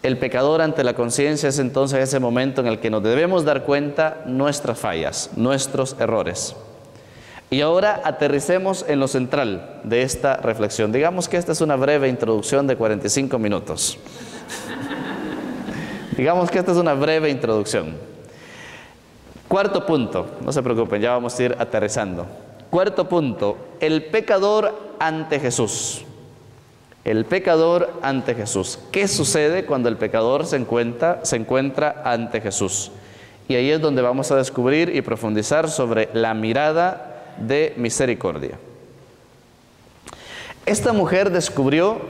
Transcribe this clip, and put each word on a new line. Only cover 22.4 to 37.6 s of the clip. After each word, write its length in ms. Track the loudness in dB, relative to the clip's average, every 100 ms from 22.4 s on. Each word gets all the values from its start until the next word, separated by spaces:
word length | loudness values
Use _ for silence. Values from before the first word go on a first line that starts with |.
| -20 -20 -2
Cuarto 360 | 2 2 0 0
punto, 500 | 2 0 0 -2 -2 -10 -2
el 260 | 0 0 0
pecador 680 | -2 2 2 4 2 2 -2 -12 -4
ante 400 | -2 -2 -2 -2
Jesús. 640 | 0 0 -2 -2 -6 -8 -14 -20 -20 -20 -20 -20 -20 -20 -20 -10
El 220 | -2 0 0
pecador 680 | 0 2 4 6 4 2 -2
ante 320 | -2 -2 -2
Jesús. 460 | -4 -2 -2 -4 -8 -6
¿Qué 160 | -2 0
sucede 580 | 0 0 2 2 2 0
cuando 220 | 0 0
el 100 | 0
pecador 500 | 0 2 2 2 0
se 80 | -2
encuentra, 640 | 0 0 0 0 0 0
se 140 | -2 -4
encuentra 640 | 0 0 0 0 -2 -2
ante 380 | -2 -2 -2 -4
Jesús? 500 | -4 -2 -2 -4 -8 -14 -20 -20 -20 -20 -2
Y 60 |
ahí 160 | 0 2
es 100 | 2
donde 220 | 2 2
vamos 300 | 2 0 2
a 40 | 2
descubrir 580 | 2 0 2 4 4 2
y 60 |
profundizar 640 | -2 -4 0 -2 2 2 2
sobre 400 | 0 0 2 2
la 200 | 0 0
mirada 1040 | 0 0 2 2 2 0 -2 -12 -16 -18 -10
de 380 | -2 2